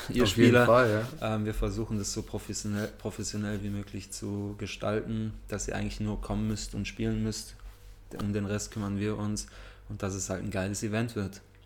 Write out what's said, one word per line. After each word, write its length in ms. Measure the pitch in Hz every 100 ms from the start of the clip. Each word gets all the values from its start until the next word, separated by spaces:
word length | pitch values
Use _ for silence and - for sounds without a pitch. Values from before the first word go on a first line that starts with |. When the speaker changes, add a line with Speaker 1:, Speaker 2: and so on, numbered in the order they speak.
| -
Speaker 1:
ihr 140 | 104
Speaker 2:
Auf 60 | 110
Speaker 1:
Spieler. 300 | 101 120 123
Speaker 2:
jeden 60 | 120
Fall, 380 | 120 120 107 113 -
ja. 160 | 113 110
Speaker 1:
Ähm, 100 | 107
wir 100 | 104
versuchen 420 | 107 98 110 110
das 160 | 98
so 80 | -
professionell, 680 | - 107 - 104 104 104 107 -
professionell 640 | 110 - 101 107 104 104
wie 60 | 101
möglich 420 | 101 101 101 -
zu 420 | - 104 101 101 104
gestalten, 760 | 101 - 104 107 - 110 110 - -
dass 200 | 101 -
ihr 80 | 101
eigentlich 240 | 104 -
nur 220 | 107 104
kommen 260 | - 104 107
müsst 280 | 104 - 107
und 120 | 98
spielen 360 | - 113 110
müsst. 320 | 110 104 - - - - - - - -
Um 120 | 101
den 120 | 104 98
Rest 240 | 104 -
kümmern 300 | 113 101 101
wir 180 | 104 107
uns 300 | 104 104 - - - - -
und 140 | 104
dass 100 | 98
es 160 | 95 -
halt 140 | 92
ein 80 | 101
geiles 320 | 95 95 101
Event 320 | 113 107 120 107
wird. 260 | 95 - - -